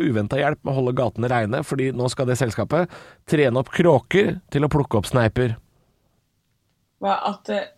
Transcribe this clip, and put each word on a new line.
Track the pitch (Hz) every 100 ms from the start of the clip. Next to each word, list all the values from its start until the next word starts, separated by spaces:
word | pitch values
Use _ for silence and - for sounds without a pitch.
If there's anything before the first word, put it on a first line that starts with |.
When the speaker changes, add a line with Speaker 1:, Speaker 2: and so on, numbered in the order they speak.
Speaker 1:
uventet | 160 107 104 139
hjelp | 147 147
med | 147
å | 135
holde | 127
gatene | 127 117 110 123
reine, | 123 104 135
fordi | - 135 131
nå | 120 123
skal | - 123
det | 123
selskapet | 123 110 104 160 175 - - - -
trene | 151 135 120
opp | 135
kråker | - 170 135 - 185 214 180 -
til | 139 147
å |
plukke | 147 135 110
opp | -
sneiper. | 127 110 - 123 110 _ _ _ _ _ _ _ _ _ _ _ _ _ -
Speaker 2:
Hva, | 196 196 -
at, | 196 -
eh, | 104 -